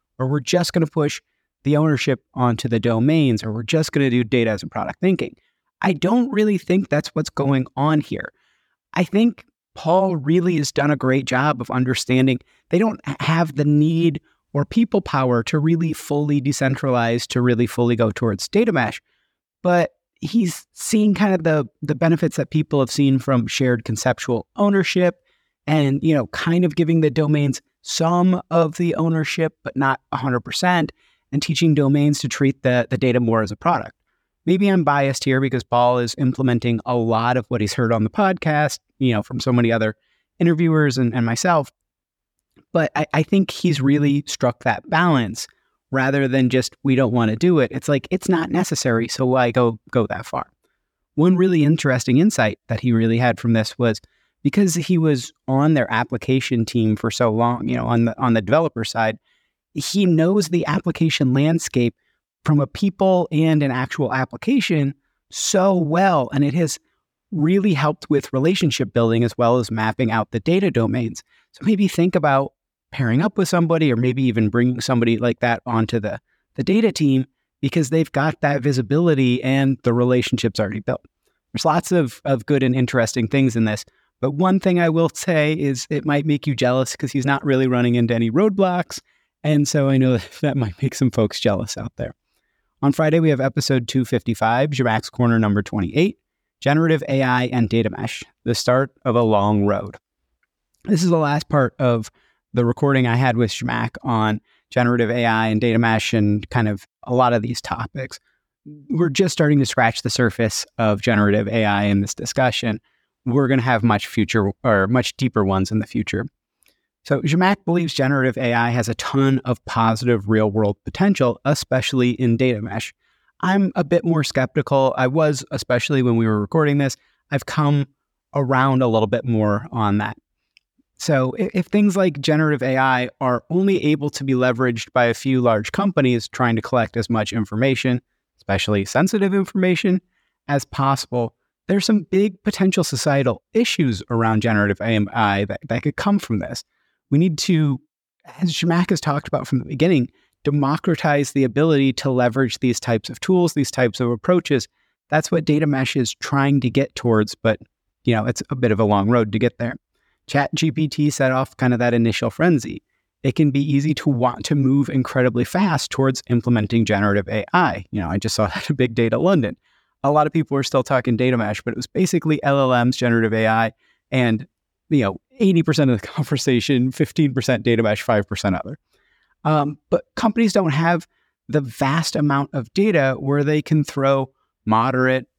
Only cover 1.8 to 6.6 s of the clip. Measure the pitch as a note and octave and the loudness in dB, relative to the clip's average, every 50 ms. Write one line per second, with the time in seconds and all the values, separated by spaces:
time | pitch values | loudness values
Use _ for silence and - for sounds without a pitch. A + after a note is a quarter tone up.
1.8 | D#3 D#3 D3 A#2+ - D3 C3 - _ _ _ C3 B2 B2 A#2 - - A#2 A#2 A2 | 2 2 2 0 0 -2 -2 -4 _ _ _ -2 0 0 0 -2 -2 -2 -2 0
2.8 | G2+ A#2+ A2+ A2 B2 C#3+ D#3+ D#3+ D3 B2+ A2+ G#2 - A2 G#2+ A#2 A2+ - E3 D#3 | 0 0 0 2 2 2 2 4 2 2 0 0 -2 -6 -8 -8 -4 -2 -2 -2
3.8 | D#3 - - D3 C#3 C3 A#2+ B2 A#2+ G#2+ C3 B2 A#2 A2+ G#2+ G2 - - - A2 | -2 0 0 0 0 2 2 0 0 2 2 2 2 0 -2 -4 -6 -8 -8 -8
4.8 | F#2+ - - - F3+ F#3+ F#3 - B2 B2 - _ _ _ _ _ _ _ _ _ | -8 -8 -6 -2 0 0 0 0 -2 -8 -10 _ _ _ _ _ _ _ _ _
5.8 | - G3 E3+ - E3+ F#3 A#3 B3 A#3+ C4+ A#3 G#3 G#3+ G#3+ G3+ F3 | -2 -2 -2 0 0 0 2 0 0 0 0 0 0 0 0 -2